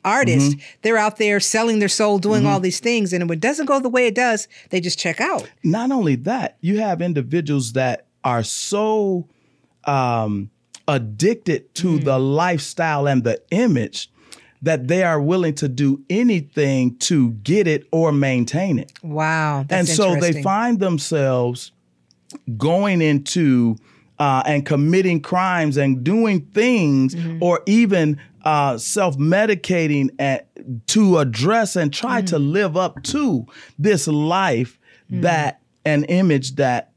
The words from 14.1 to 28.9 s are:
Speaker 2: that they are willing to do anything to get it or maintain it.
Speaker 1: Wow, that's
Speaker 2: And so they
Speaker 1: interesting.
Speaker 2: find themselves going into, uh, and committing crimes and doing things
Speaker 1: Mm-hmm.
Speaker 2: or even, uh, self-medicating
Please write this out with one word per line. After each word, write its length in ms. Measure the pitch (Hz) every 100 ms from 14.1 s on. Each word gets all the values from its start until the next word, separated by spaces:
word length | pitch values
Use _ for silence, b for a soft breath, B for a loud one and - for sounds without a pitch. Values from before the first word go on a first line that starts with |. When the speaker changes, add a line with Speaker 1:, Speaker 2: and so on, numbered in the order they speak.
| B B B B B
Speaker 2:
that 240 | 143 156 127
they 160 | 175
are 180 | 180 156
willing 320 | 143 185 170
to 140 | 143 147
do 320 | 127 143 139 -
anything 840 | 190 240 190 143 - 139 135 123 120
to 320 | - 160 120 110
get 240 | 104 196 170
it 160 | 147 -
or 200 | 160 165
maintain 680 | 143 139 127 113 160 196 135
it. 120 | - -
Speaker 1:
Wow, 640 | 160 151 156 160 151 143 139
that's 200 | 185 175
Speaker 2:
And 80 | 160
so 60 | 196
they 40 | 156
Speaker 1:
interesting. 280 | 170 147
Speaker 2:
find 360 | 165 196 240 226
themselves 920 | 190 160 - 160 135 127 123 123 - _ _ _ _ _ _ - - 110
going 460 | 139 175 202 180
into, 720 | 156 143 143 180 151 123 117 113 b b b _
uh, 240 | 143 131 -
and 180 | 147 143
committing 540 | 147 151 185 185 165
crimes 560 | - 180 185 175 156 139
and 260 | 139 127
doing 380 | 127 220 226 185 143 208
things 580 | 240 233 156 135 131 170
Speaker 1:
Mm-hmm. 220 | 165 165
Speaker 2:
or 180 | 175 170 -
even, 500 | 214 226 190 151 143 B _
uh, 320 | 156 151 139 117
self-medicating 1300 | -